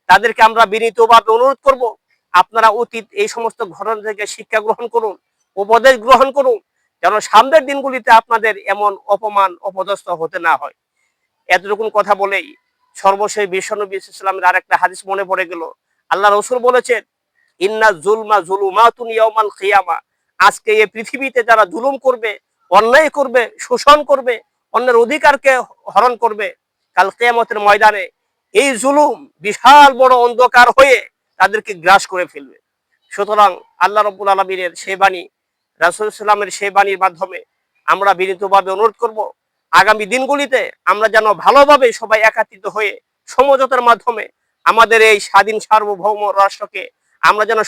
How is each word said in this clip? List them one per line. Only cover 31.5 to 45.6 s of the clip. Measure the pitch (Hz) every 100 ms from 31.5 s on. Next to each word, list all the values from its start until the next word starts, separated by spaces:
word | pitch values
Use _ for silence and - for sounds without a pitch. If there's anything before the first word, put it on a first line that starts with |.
| 214 214
গ্রাস | 180 175 196 -
করে | 180 170
ফেলবে। | 147 131 _ _ _ _ _ _
সুতরাং | - 202 214 202 175 _ -
আল্লাহ | 185 208
রাব্বুল | 208 196 196
আলামিনের | 190 190 190 175 -
সেই | 190 190
বাণী, | 196 180 - _ _ _ _ -
রাসূল | 170 175 214
সাল্লামের | - 214 202 196 -
সেই | 202 196
বাণীর | 196 190
মাধ্যমে | 185 170 190 180 - _ _ _ -
আমরা | 180 196
বিনীতভাবে | 180 190 185 202 196 185
অনুরোধ | 190 220 -
করব, | 240 214 - - _ _ -
আগামী | 175 196 214 196
দিনগুলিতে | 247 262 285 277 220 180 -
আমরা | - 208 220
যেন | 214 214 185
ভালোভাবে | 190 269 285 285 247
সবাই | - 208 220 220
একত্রিত | 233 214 196 208
হয়ে | 208 208 - _ _ -
সমঝোতার | - 277 269 254 254 240
মাধ্যমে | 226 - 220 - _ _ _ -
আমাদের | 214 220 226
এই | 220 208
স্বাধীন | - 196 202 214